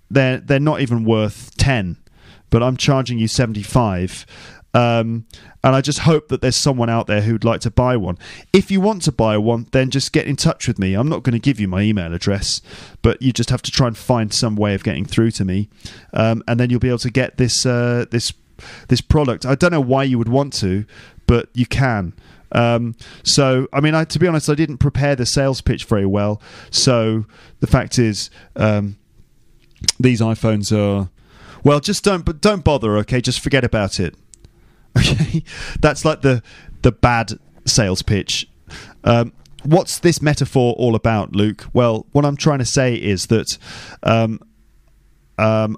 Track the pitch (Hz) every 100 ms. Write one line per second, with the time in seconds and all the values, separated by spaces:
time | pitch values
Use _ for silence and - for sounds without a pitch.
0 | - 139 131 127 - 139 151 147 127 117
1 | 113 110 107 - - - 139 123 90 80
2 | _ _ - - _ 117 123 127 - 135
3 | 127 120 110 - 120 104 98 127 110 90
4 | 92 - - - - - _ 120 120 117
5 | 113 113 113 - - - - 135 143 139
6 | 160 156 - 131 131 - 147 127 117 113
7 | 104 104 107 110 117 113 117 - 123 123
8 | 90 87 - - - 190 - 190 196 202
9 | 156 - 110 107 110 117 120 131 131 135
10 | - 156 - 135 160 - - - 95 95
11 | 143 104 - 117 139 110 98 90 107 104
12 | 85 85 - 98 - - - - - -
13 | 117 - 135 117 117 127 - - 123 110
14 | - 120 110 - 120 104 104 98 110 73
15 | 98 - 113 - 95 95 104 _ - -
16 | - - 110 113 - 120 123 120 131 120
17 | 123 127 127 - 120 - 127 120 120 120
18 | - 117 - - _ - - - - 123
19 | - 156 139 104 127 135 175 165 123 135
20 | 135 123 113 131 143 - 98 95 110 -
21 | - - - 120 - 123 123 - 135 110
22 | 87 - - - - - 117 117 117 113
23 | - - - - 135 131 - 143 151 160
24 | 160 151 180 160 147 147 156 127 143 131
25 | 143 131 117 - 135 127 - 123 - 104
26 | 98 101 104 104 - - - - - 120
27 | 113 110 107 - - - - 131 - -
28 | 113 101 - - - - 110 104 101 101
29 | _ - _ _ _ _ _ - - -
30 | 127 117 113 113 113 107 101 107 101 101
31 | 95 - _ - - - 139 147 170 202
32 | 202 185 170 156 208 202 - 139 110 104
33 | 104 127 123 - - 135 120 110 95 -
34 | 85 - _ - - _ - _ _ -
35 | - - 143 160 - - - - 151 143
36 | 156 151 139 123 - - - - 131 -
37 | 123 117 107 - _ - - - 101 92
38 | - 101 - - - _ - - - -
39 | - 117 117 - - - 139 170 - -
40 | 170 160 151 147 131 139 120 - 123 110
41 | 117 110 90 98 107 - - - 120 110
42 | - 143 143 143 160 139 120 - 127 117
43 | 98 92 - 113 - - - - - -
44 | - 113 113 110 - _ _ _ _ _
45 | _ _ _ - 110 110 110